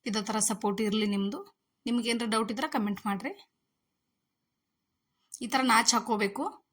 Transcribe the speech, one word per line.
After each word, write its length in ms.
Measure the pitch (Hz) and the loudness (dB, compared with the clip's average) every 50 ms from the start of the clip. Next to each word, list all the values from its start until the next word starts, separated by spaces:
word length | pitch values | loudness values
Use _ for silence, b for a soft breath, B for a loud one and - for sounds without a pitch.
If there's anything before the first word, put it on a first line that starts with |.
| _ | _
ಇದೇ 160 | 254 202 220 | -2 -4 -4
ಥರ 160 | 196 - - 214 | -2 -2 -2 0
ಸಪೋರ್ಟ್ 420 | 208 - 214 214 - 202 196 202 | 0 0 -2 0 0 -2 0 0
ಇರಲಿ 260 | 220 208 202 214 208 | 0 0 2 2 2
ನಿಮ್ಮದು. 500 | 208 202 196 196 202 214 359 392 - _ _ _ _ _ _ _ | 2 0 0 0 -2 -4 -6 -10 -14 _ _ _ _ _ _ _
ನಿಮ್ಗೆ 240 | - 240 240 226 240 | -2 -2 0 0 0
ಏನಾರ 180 | 233 226 240 220 | 0 0 0 0
ಡೌಟ್ 220 | 214 220 226 220 | 0 0 0 0
ಇದ್ರೆ 160 | 220 220 302 302 | -2 -4 -4 -2
ಕಾಮೆಂಟ್ 380 | - 262 208 208 202 - - | 0 -2 -2 -2 -4 -4 -2
ಮಾಡ್ರಿ. 260 | 214 196 190 208 294 403 - - _ _ _ _ _ _ _ _ _ _ _ _ _ _ _ _ _ _ _ _ _ _ _ _ _ _ _ _ _ _ _ _ _ _ _ _ _ - - | -4 -4 -2 -4 -8 -10 -10 -18 _ _ _ _ _ _ _ _ _ _ _ _ _ _ _ _ _ _ _ _ _ _ _ _ _ _ _ _ _ _ _ _ _ _ _ _ _ -12 -12
ಈ 40 | 247 | -6
ಥರ 140 | 220 - 262 | -2 0 2
ನಾಚ್ 320 | 262 247 220 220 220 - 240 | 4 6 6 6 6 6 2
ಹಾಕ್ಕೋಬೇಕು. 720 | 226 233 240 220 208 208 196 - 254 302 - - - _ _ | 2 2 0 0 0 0 0 0 -2 -6 -6 -6 -10 _ _